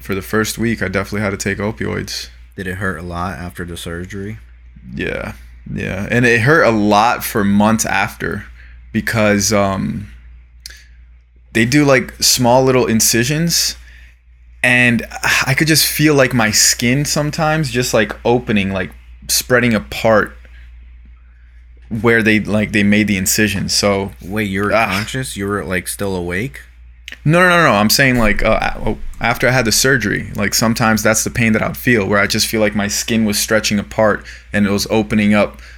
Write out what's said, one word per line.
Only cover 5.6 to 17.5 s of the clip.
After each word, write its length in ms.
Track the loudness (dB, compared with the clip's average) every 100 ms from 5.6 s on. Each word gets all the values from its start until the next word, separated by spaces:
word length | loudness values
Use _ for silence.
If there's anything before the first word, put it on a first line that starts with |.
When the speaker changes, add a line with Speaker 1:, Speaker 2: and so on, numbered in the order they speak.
| -12
Speaker 1:
yeah. 360 | -8 -6 -6 -2
And 160 | 0 4
it 160 | 4
hurt 220 | 4 4
a 80 | 4
lot 520 | 4 4 4 4 0
for 200 | -4 -2
months 420 | 0 2 2 2 0
after 600 | -2 -2 -4 -6 -6 -10 -20 -20 -20 -6
because, 640 | -4 -2 0 2 2 2
um, 580 | 0 0 -2 -4 -6 -12 -18 -20 -20 -20 -20 -20 -20 -20 -20 -20 -20 _ _ _
they 100 | 0
do, 220 | 2 4 4
like, 260 | 4 2 -2
small 400 | 0 2 4 4
little 240 | 4 4 2
incisions, 880 | 2 2 2 0 0 -2 -2 -2 -6 -16 -20 -20 _ _ -20 -20 -4
and 420 | 2 4 4 2 -2 -6 -2 -2 0
I 80 |
could 140 | 0 2
just 180 | 2 0
feel, 300 | 2 4 4
like, 180 | 4
my 160 | 2 0
skin 560 | 2 2 2 0 0 0
sometimes 640 | -2 -2 -2 0